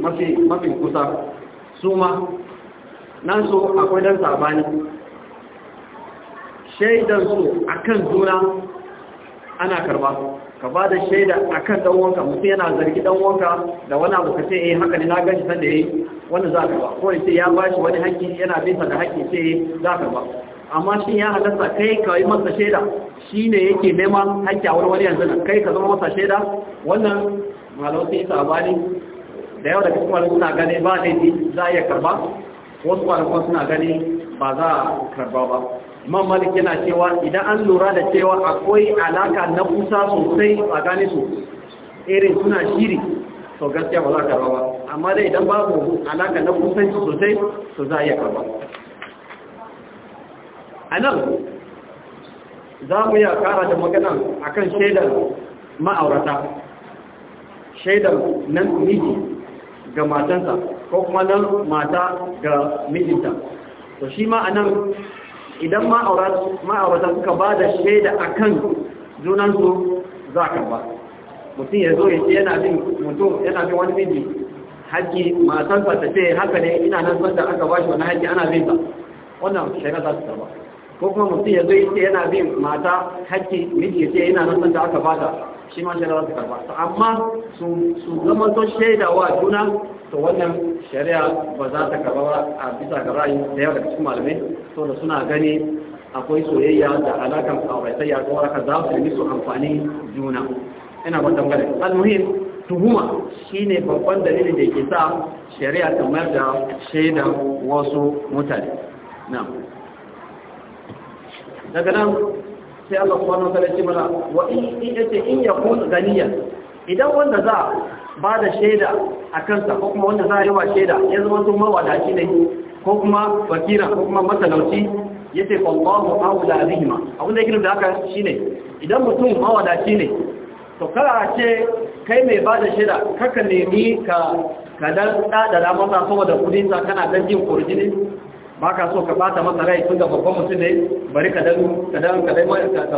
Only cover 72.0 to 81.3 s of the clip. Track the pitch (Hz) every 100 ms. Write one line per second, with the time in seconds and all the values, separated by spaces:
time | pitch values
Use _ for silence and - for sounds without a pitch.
72 | 196 165 - 190 196 190 190 160 - -
73 | 151 147 196 165 175 185 170 175 185 185
74 | 190 147 - - - - - - - 175
75 | 180 180 175 175 170 151 165 202 202 -
76 | 180 190 175 170 196 175 165 170 170 180
77 | 175 160 185 175 175 165 156 175 170 156
78 | 165 170 170 175 165 165 233 339 - -
79 | - - - - 190 190 151 - 147 160
80 | 151 - 110 107 104 - - - - -
81 | 190 196 202